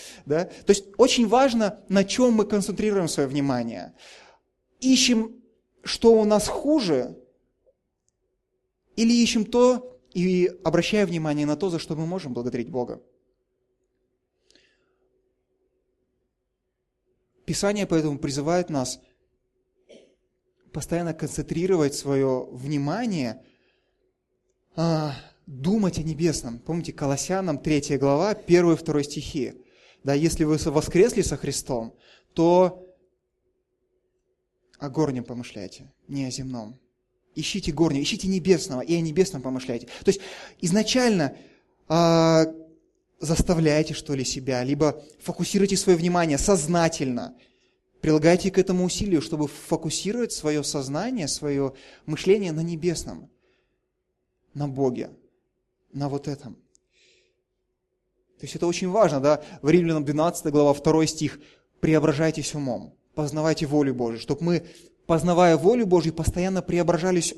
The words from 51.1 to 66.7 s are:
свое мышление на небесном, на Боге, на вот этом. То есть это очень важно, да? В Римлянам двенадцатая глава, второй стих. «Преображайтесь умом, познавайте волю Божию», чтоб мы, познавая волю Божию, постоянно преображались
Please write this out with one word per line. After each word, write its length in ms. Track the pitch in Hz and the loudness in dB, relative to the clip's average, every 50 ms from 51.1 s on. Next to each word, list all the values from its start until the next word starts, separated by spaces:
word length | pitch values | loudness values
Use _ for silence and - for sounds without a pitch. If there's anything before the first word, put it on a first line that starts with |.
| 262 226 156 | -4 -4 -4
свое 460 | 131 - - 151 147 143 139 139 131 135 - - - - - _ | -6 -6 -4 -4 -4 -2 -2 -2 -4 -6 -10 -20 -20 -20 -16 _
мышление 460 | - 156 - - 185 196 220 196 175 | -8 -8 0 2 2 2 2 2 -2
на 100 | 160 160 | -4 -4
небесном, 680 | 165 170 170 156 156 175 160 - - - 92 - - - _ _ _ _ _ _ _ _ _ _ _ _ _ _ _ _ _ _ _ _ _ _ _ _ - | -4 -4 -6 -4 -4 -4 -4 -4 -6 -10 -14 -16 -18 -20 _ _ _ _ _ _ _ _ _ _ _ _ _ _ _ _ _ _ _ _ _ _ _ _ -10
на 140 | 139 147 | -8 -8
Боге, 420 | 143 131 131 139 127 123 113 - - - - _ _ _ _ _ _ _ _ _ _ _ _ _ _ - | -6 -2 0 0 0 0 -4 -8 -12 -14 -20 _ _ _ _ _ _ _ _ _ _ _ _ _ _ -10
на 160 | 135 143 143 | -8 -6 -6
вот 180 | 139 143 139 | -6 -6 -6
этом. 280 | 151 143 - - 113 92 - _ _ _ _ _ _ _ _ _ _ _ _ _ _ _ _ _ _ _ _ _ _ _ _ _ _ _ _ _ _ _ _ _ _ _ _ | -8 -10 -10 -12 -18 -20 -20 _ _ _ _ _ _ _ _ _ _ _ _ _ _ _ _ _ _ _ _ _ _ _ _ _ _ _ _ _ _ _ _ _ _ _ _
То 40 | - | -14
есть 120 | 139 - | -14 -8
это 120 | 160 170 | -4 -2
очень 220 | 170 170 - 190 180 | -2 -2 -2 -2 0
важно, 300 | 180 220 214 165 147 135 | 2 4 4 4 2 2
да? 220 | 131 147 151 147 - - 185 - - | 2 2 2 2 -2 -8 -14 -4 2
В 60 | 143 | 4
Римлянам 360 | 165 180 170 165 160 156 143 | 4 4 4 2 0 -2 -2
двенадцатая 480 | 143 147 151 156 175 170 - - 160 143 | -2 0 0 0 0 -2 -4 -4 0 2
глава, 200 | 147 147 143 139 | 4 4 4 4
второй 340 | 143 - 160 156 160 160 | 2 2 2 4 4 2
стих. 320 | 151 - - 151 135 - - - - _ _ _ _ _ _ | 0 -2 -4 -6 -6 -6 -10 -20 -20 _ _ _ _ _ _
«Преображайтесь 760 | - 160 156 151 160 156 143 139 160 160 147 160 135 - - | 0 2 2 4 4 2 2 2 0 -2 -2 -4 -6 -8 -6
умом, 420 | 151 143 131 113 95 - 76 - _ _ _ _ | -6 -6 -6 -6 -6 -10 -14 -20 _ _ _ _
познавайте 500 | - 151 143 147 156 151 160 156 - 165 | -6 -6 -4 -2 -2 0 0 0 0 -2
волю 300 | 139 147 151 143 139 127 | 0 2 2 2 2 0
Божию», 240 | 123 120 117 113 113 | -2 -4 -4 -4 -6
чтоб 220 | - - 147 143 | -6 -6 -6 -2
мы, 260 | 165 170 175 160 - - - - - _ _ _ _ | 0 0 0 -2 -2 -8 -16 -20 -20 _ _ _ _
познавая 500 | - 165 160 151 180 175 165 180 175 165 | -2 0 0 2 2 4 6 6 6 6
волю 300 | 139 143 190 240 247 226 | 6 6 4 4 4 4
Божию, 260 | 180 180 175 156 160 160 | 4 4 2 2 0 -2
постоянно 480 | 165 156 - - 175 180 190 190 180 | -4 -4 -4 -2 -2 -2 -2 -2 -4
преображались 720 | 175 - | -4 -2